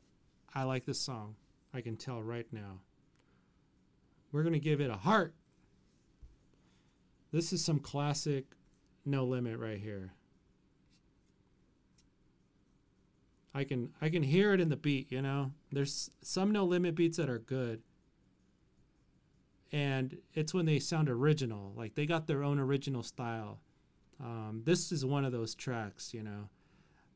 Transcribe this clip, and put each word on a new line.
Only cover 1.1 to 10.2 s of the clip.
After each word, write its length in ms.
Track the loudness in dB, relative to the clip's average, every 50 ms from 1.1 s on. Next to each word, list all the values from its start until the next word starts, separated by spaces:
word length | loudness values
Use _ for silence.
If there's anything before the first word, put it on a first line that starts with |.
| -6 -8 -10 -12 -14 -16 _ _ _ _ _ _ -10
I 80 | -8
can 160 | -6 -6 -8
tell 240 | -6 -8 -8 -6 -6
right 240 | -6 -6 -6 -6 -8 -8 -10
now. 280 | -10 -10 -12 -14 -16 -18 _ _ _ _ _ _ _ _ _ _ _ _ _ _ _ _ _ _ _ _ _ _ _ _ _ _ _ _ _
We're 120 | -2 0 2
gonna 160 | 2 2 2
give 200 | 4 2 2 4
it 120 | 2 0
a 60 | 0
heart. 360 | 0 4 4 6 6 4 2 -4 _ _ _ _ _ _ _ _ _ _ _ _ _ _ _ _ _ -20 -20 -20 _ _ _ _ _ _ _ _ _ _ _ _ _ _ _ _ _ _ _
This 200 | -2 -2 -2 0
is 140 | -2 -2 0
some 140 | 0 0 0
classic 680 | 0 -2 -4 -2 0 0 -2 -2 -2 -2 -2 -2 -4 -8 -16 -20 _ _ _ _ _ _ _ _ -4
No 220 | -2 0 0 2
Limit 320 | 0 0 0 -2 -2 -4
right 220 | -4 -4 -6 -6 -6
here. 340 | -6 -8 -8 -8 -10 -10 -14 -18